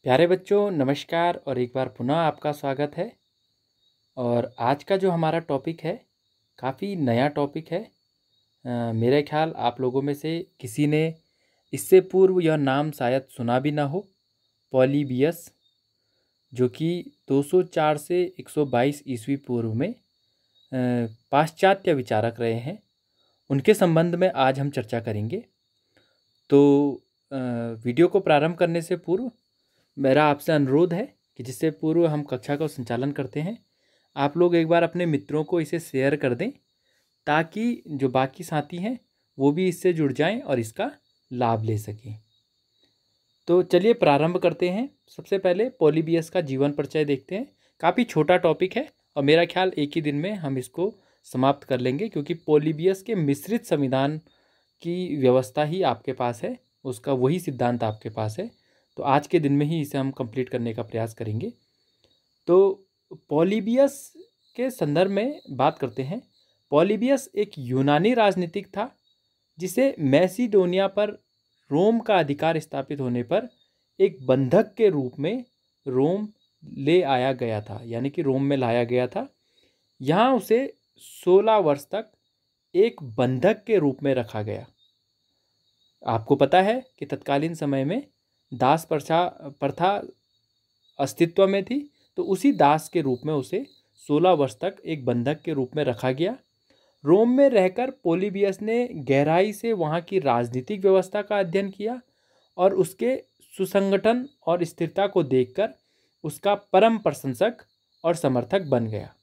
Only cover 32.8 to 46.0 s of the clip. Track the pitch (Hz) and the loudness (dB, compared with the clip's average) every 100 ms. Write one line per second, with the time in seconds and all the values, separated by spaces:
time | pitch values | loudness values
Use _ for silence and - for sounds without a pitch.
32.8 | 117 120 139 143 135 151 170 233 _ _ | -6 -4 -4 -6 -8 -6 -8 -10 _ _
33.8 | _ _ _ 139 143 165 175 170 160 170 | _ _ _ -2 -2 2 2 4 2 2
34.8 | 170 175 170 151 - 147 151 175 151 170 | 2 -2 -2 -2 -2 -6 -2 -2 -2 -6
35.8 | 165 135 135 147 143 123 208 - _ _ | -4 -2 0 0 -2 -2 -6 -8 _ _
36.8 | _ _ _ _ - 151 160 - 233 - | _ _ _ _ -2 -2 -2 -4 -4 -4
37.8 | - 143 135 127 135 - 170 151 143 175 | -10 -4 -2 0 -2 -6 -6 -6 -6 -8
38.8 | 208 254 _ _ _ - 139 151 185 170 | -8 -8 _ _ _ 0 0 2 -2 0
39.8 | 185 165 143 127 160 226 277 131 110 - | -2 0 -2 0 -2 -2 -2 -4 -4 -6
40.8 | 240 - _ _ _ 123 120 113 110 107 | -8 -8 _ _ _ -2 0 0 -2 -4
41.8 | 107 110 113 110 _ _ _ _ _ _ | -6 -14 -16 -18 _ _ _ _ _ _
42.8 | _ _ _ _ _ _ - 180 185 180 | _ _ _ _ _ _ 2 2 4 2
43.8 | 202 233 160 143 160 180 170 160 180 190 | 4 4 4 4 2 2 0 0 -4 -2
44.8 | 277 _ _ - - 196 190 180 247 - | -6 _ _ -20 -4 -2 0 0 -2 2
45.8 | 156 156 | 2 4